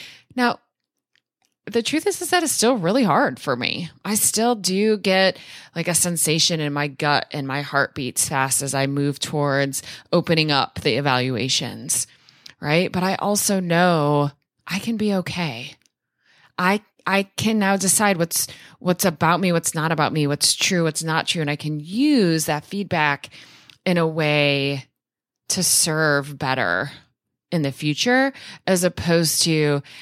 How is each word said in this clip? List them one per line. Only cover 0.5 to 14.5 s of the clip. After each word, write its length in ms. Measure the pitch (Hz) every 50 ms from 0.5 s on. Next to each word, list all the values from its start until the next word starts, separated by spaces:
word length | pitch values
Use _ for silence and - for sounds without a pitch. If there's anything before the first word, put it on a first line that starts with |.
| - - _ _ _ _ _ _ _ _ _ _ _ _ _ _ _ _ _ _ _ _ _ -
the 140 | 202 233 226
truth 240 | - - 311 311 415
is, 140 | 381 -
is 80 | 359 -
that 140 | - 359 339
it's 100 | 285 -
still 240 | - - 226 269 233
really 260 | 165 165 202 262 262
hard 380 | 190 139 190 285 208 135 123
for 120 | - - 135
me. 360 | 120 123 - 117 117 180 156 - _ _
I 100 | - 208
still 400 | 214 - - - 208 226 240 247
do 400 | 220 185 175 185 190 208 220 220
get, 420 | 208 180 196 190 190 190 190 180 - - - - - - - _
like, 140 | 170 165 175
a 40 | 170
sensation 680 | - - 175 175 165 - 160 151 165 - - 175 156
in 100 | 151 147
my 160 | 143 143 147 147
gut 400 | 135 - 156 147 147 131 - - -
and 120 | 147 139
my 160 | 135 131 143
heart 320 | 143 139 - 139 139 - -
beats 360 | - 139 123 - - - -
fast 320 | 156 135 135 135 135 -
as 120 | 143 139 135
I 140 | 139 135 139
move 320 | 139 143 143 143 139 -
towards 640 | - - - 151 143 143 135 139 139 139 131 - - - - - - _ -
opening 360 | 175 160 - 175 160 156 156
up 260 | 147 139 131 - -
the 200 | - - 156 113
evaluations, 1120 | 120 143 143 127 127 123 131 131 110 113 135 135 - 143 120 101 113 113 147 - - - - _ _ _ _ _ _ _ - - _
right? 280 | - 147 147 165 185 -
But 140 | - 185 175
I 120 | 190 190
also 440 | - - 196 208 202 - - 208 190
know 720 | 185 170 165 170 180 180 175 160 147 147 147 143 147 143 - _ _ _